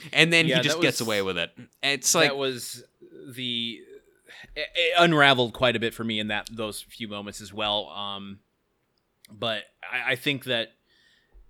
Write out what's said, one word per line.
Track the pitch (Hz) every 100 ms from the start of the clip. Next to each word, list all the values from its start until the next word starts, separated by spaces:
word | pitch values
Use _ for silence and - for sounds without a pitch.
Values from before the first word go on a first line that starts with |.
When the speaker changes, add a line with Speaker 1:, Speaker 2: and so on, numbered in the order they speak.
| -
Speaker 1:
and | 139 165
then | 170 160
Speaker 2:
Yeah, | 127
Speaker 1:
he |
just | 143 160
Speaker 2:
that |
Speaker 1:
gets | 151 -
Speaker 2:
was, | 113
Speaker 1:
away | 104
with | 95 87
it. | 82 - 120 _
It's | 139 139 -
Speaker 2:
that | 175
Speaker 1:
like | 151 139
Speaker 2:
was | 135 123 - 120 - _ - 165 151
the, | 120 127 117 117 92 - - _ _ - - - 147
it, | 151 175
it | 165 175
unraveled | 170 151 143 127 120
quite | - 127 117
a |
bit | 113 -
for |
me | 113 107
in | 107
that, | 104 -
those | 113 107 101
few | - - 110
moments | 104 101 98
as | 101
well. | 104 104 104 85
Um, | 92 101 98 98 101 _ _ _ _ _ _ _ _ -
but | 104 117 107 - - 92
I, | 123 123
I | 127
think | 147 135
that | 127 117 113 _ _ _ _ _ _ -